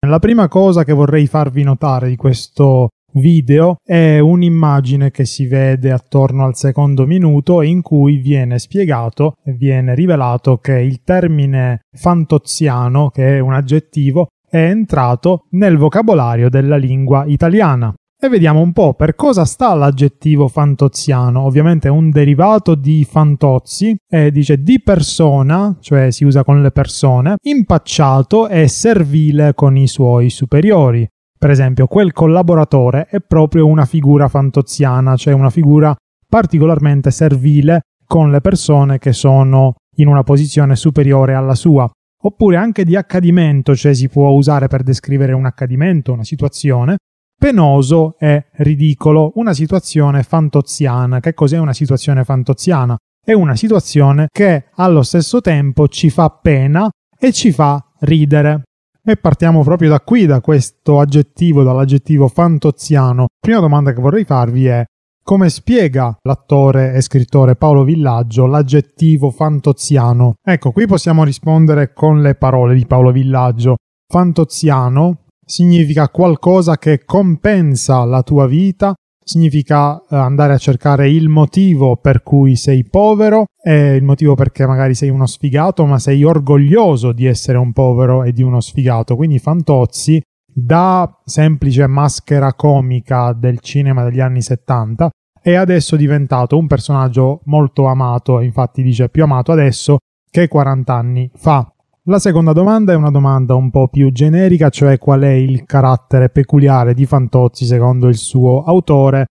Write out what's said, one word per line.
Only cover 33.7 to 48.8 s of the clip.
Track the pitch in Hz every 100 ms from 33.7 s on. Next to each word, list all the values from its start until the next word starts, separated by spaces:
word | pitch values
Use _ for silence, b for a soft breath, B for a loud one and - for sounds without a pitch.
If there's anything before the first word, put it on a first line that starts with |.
| 156 135
figura | 160 143 147 139
fantoziana, | 143 139 143 - - 139 127 131 131
cioè | -
una | 139 135
figura | 170 147 147 156 135 _ _ _
particolarmente | 220 190 160 156 156 147 139 139
servile | - 160 139 135 147 143 170 - _ _
con | 170 151
le | 143
persone | 190 196 - 147 139 135
che | 143
sono | 117 139 135 135 135 131 123 _ -
in | 147
una | 143
posizione | 135 143 147 - 139 131
superiore | 160 143 139 139 131
alla | 135 135 127
sua. | 175 143 120 _ _ _
Oppure | 202 - 214 175
anche | 226 214
di | 175
accadimento, | 190 - 185 175 175 160 143 131
cioè | 131 147
si | 131 131
può | 143 139
usare | 139 139 147 135
per | 139
descrivere | 131 127 - 139 135
un | 131 131
accadimento, | - 127 127 170 170 131
una | 123
situazione. | 110 143 147 - 147 123 123 196 _ _ _ _
Penoso | 285 233 151 139 131 165 160 -
e | 151 147 - -
ridicolo, | 147 147